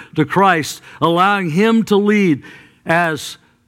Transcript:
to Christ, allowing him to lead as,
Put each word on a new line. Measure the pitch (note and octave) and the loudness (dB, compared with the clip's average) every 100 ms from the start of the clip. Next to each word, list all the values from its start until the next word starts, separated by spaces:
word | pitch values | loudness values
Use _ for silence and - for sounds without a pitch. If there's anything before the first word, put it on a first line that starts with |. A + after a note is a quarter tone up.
| - | -10
to | - | -4
Christ, | D#3 F3+ G3 E3+ C#3 - - - | -2 2 2 0 -4 -12 -18 -4
allowing | D#3 E3+ F#3+ G3+ F3+ | 0 2 0 0 -2
him | D#3 A3 A3+ G#3+ | 0 2 2 2
to | G3+ | 2
lead | G#3 G#3 F#3+ C3+ - - - _ - | 2 2 2 0 -4 -20 -20 _ -4
as, | E3 E3+ D#3 - - _ _ | -2 0 -4 -10 -18 _ _